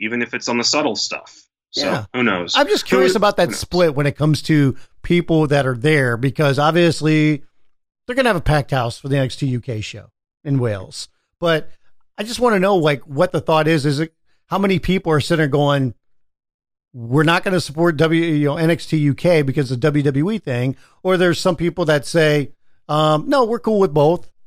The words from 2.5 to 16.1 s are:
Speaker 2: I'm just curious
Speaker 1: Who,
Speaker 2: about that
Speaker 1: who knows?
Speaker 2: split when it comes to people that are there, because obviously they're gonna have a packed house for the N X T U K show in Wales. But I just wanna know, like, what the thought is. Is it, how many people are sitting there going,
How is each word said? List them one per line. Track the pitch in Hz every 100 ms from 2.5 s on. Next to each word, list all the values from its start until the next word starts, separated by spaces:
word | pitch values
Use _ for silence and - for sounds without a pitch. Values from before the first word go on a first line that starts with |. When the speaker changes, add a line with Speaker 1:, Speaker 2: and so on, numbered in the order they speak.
| -
Speaker 2:
I'm | 294
just | 415 -
curious | - 370
Speaker 1:
Who, | 220
Speaker 2:
about | 202 -
that |
Speaker 1:
who | 175
knows? | 101
Speaker 2:
split | - 175 170 139
when | 143
it | -
comes | 151 147
to | - 151 139 - - -
people | - 175 170 160 151
that | 143 131
are | 127
there, | 139 156 127 117
because | 135 - 147 135
obviously | 151 165 170 156 156 156 151 147 - _ - _ _ _ -
they're | 247
gonna | 247
have | 185
a |
packed | - 151 135
house | 135 120 -
for | 139
the | 139
N |
X | 131 -
T | 143
U | 123
K | - 110
show | 104 107 101 _ _ _
in | 156 139
Wales. | 123 101 92 - - _ _ _
But | 170 160 - - - - _ -
I |
just | 214 220
wanna | 240 202
know, | 185 196
like, | 151 143
what | - 139 180
the | 165
thought | - 156 156
is. | 165 139
Is | 139
it, | 160 - _ _ _
how | 180
many | 196 185
people | - 185 170
are | 151
sitting | - 165
there | 151
going, | 143 143 143 131 - _